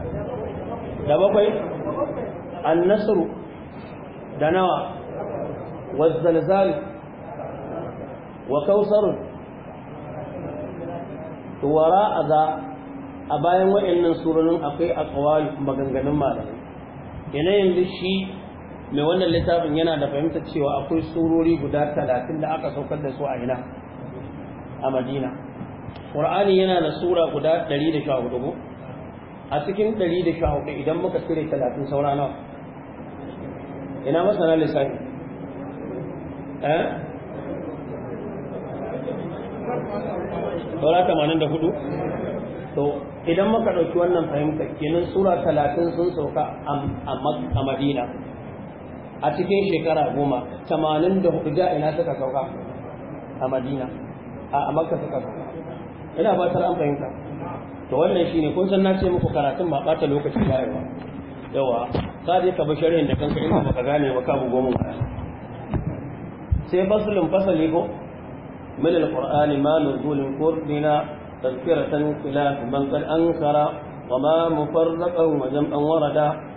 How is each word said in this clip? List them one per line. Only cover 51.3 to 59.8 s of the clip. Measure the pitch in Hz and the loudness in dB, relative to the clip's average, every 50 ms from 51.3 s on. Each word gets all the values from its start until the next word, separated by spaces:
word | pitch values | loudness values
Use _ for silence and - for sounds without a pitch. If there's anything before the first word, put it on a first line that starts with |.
hudu | 156 156 - 156 147 | 2 2 0 0 2
da | 170 185 180 180 | 2 4 4 2
ina | 151 151 156 151 | 2 2 0 0
suka | - - - - | 0 0 -2 -2
sauka? | - 135 131 131 139 131 - - - - - - - - - - - - - - - - - - - | -2 -2 -2 -2 -2 -2 -4 -6 -10 -10 -10 -10 -12 -12 -12 -12 -12 -12 -12 -12 -12 -12 -12 -6 -4
A | 127 131 | -2 0
Madina. | 131 131 123 127 139 135 127 123 - - - - - - - - - - - - | 0 -2 -2 -2 -4 -4 -4 -6 -8 -10 -10 -12 -12 -12 -14 -12 -12 -12 -8 -4
A, | - 143 | -2 -2
a | 147 143 143 | 0 0 0
Makka | 156 165 160 170 - | 0 0 0 -2 -4
suka | - - 147 131 | -4 -4 -4 -6
sauka. | 123 - - - - - - - - - - - - - - - - - | -6 -6 -8 -10 -10 -10 -10 -10 -10 -12 -12 -12 -12 -12 -14 -14 -14 -6
Ina | - 165 170 - 185 | -2 0 2 4 4
fatar | 180 180 175 - - 170 | 4 2 2 2 2 2
an | 175 180 | 2 2
fahimta. | 175 156 143 143 139 135 131 - - - - - - - - - - - - - - - | 2 2 2 0 0 -2 -6 -8 -10 -10 -10 -10 -8 -8 -8 -8 -10 -10 -12 -12 -14 -8
To, | - 127 | -2 2
wannan | 135 165 185 202 180 170 - | 4 4 4 4 2 2 2
shi | 165 165 | 2 2
ne, | 156 147 - | 2 2 2
kun | 175 185 190 | 2 2 4
san | 196 190 196 | 4 4 6
na | 190 190 190 | 4 4 4
ce | 196 185 | 2 2
muku | 180 175 - - | 2 2 2 2
karatun | - 156 143 139 - - 175 170 | 2 2 2 2 0 0 0 0
ba | 151 139 | 0 0